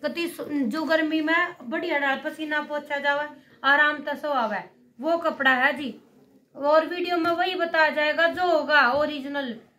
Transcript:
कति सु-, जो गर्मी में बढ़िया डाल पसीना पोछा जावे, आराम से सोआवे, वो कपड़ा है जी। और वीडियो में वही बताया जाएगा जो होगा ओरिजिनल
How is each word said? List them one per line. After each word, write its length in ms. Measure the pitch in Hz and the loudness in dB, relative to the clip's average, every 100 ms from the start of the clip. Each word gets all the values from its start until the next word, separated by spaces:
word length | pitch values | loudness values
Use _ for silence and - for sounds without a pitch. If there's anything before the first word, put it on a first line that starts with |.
कति 240 | 294 339 339 | -6 -4 -6
सु-, 200 | - - | -6 -6
जो 360 | 294 247 302 302 | -2 -2 -2 0
गर्मी 360 | 320 311 320 | 0 2 0
में 340 | 311 339 349 349 | 0 0 0 -4
बढ़िया 340 | 240 320 339 294 | -8 -6 -2 -2
डाल 220 | 285 269 | 0 -2
पसीना 380 | 294 302 311 302 | -4 -8 -4 -4
पोछा 340 | 294 294 294 285 | -4 -8 -6 -4
जावे, 280 | 285 285 294 - _ - | 0 0 -4 -10 _ -4
आराम 340 | 269 285 302 294 | 2 4 4 0
से 160 | - 277 | -6 -6
सोआवे, 420 | 302 277 220 202 165 _ _ _ | -2 -2 0 -4 -8 _ _ _
वो 180 | 269 339 | -2 0
कपड़ा 340 | 330 - 269 | 0 0 2
है 180 | 262 262 269 | 4 2 0
जी। 180 | 277 - _ _ _ _ _ - | -6 -10 _ _ _ _ _ -4
और 300 | 277 311 320 | 4 4 4
वीडियो 300 | 349 349 349 | -4 -2 0
में 140 | 339 | 0
वही 240 | 339 370 370 | 0 0 0
बताया 340 | 339 330 311 | -2 2 2
जाएगा 360 | 294 302 294 330 | 2 0 2 2
जो 180 | 320 359 | 2 2
होगा 420 | 320 277 294 247 | 2 4 4 4
ओरिजिनल 640 | 277 302 302 269 285 269 214 - | 4 0 -2 -6 -6 -6 -8 -14